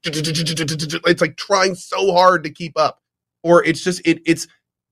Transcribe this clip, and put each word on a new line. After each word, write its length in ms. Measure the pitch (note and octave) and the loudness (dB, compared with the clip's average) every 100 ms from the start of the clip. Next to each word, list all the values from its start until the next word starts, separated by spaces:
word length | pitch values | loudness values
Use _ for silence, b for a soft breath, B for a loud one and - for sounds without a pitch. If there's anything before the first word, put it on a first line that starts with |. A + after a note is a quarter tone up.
it's 1160 | E3 D3+ D#3 D#3 D#3+ D#3+ D3+ D#3+ D#3 D#3+ E3+ E3+ | -8 -6 -4 -4 -4 -4 -6 -6 -8 -2 0 0
like 160 | D#3+ - | -2 -4
trying 400 | - G3 F#3+ F3+ | -2 0 0 -2
so 360 | - F#3+ G3 | -8 -2 0
hard 300 | F3 F#3 F3+ | 4 4 4
to 60 | D3+ | -2
keep 260 | C#3 E3+ D#3 | -10 -6 -2
up. 240 | D3 - _ _ _ _ | -2 -4 _ _ _ _
Or 180 | E3 E3+ | 4 4
it's 200 | D#3 D#3 | 4 0
just, 160 | F#3 F3+ E3 | -4 -2 0
it, 140 | E3 | 0
it's, 220 | D#3+ E3 - _ _ _ _ | 0 -2 -6 _ _ _ _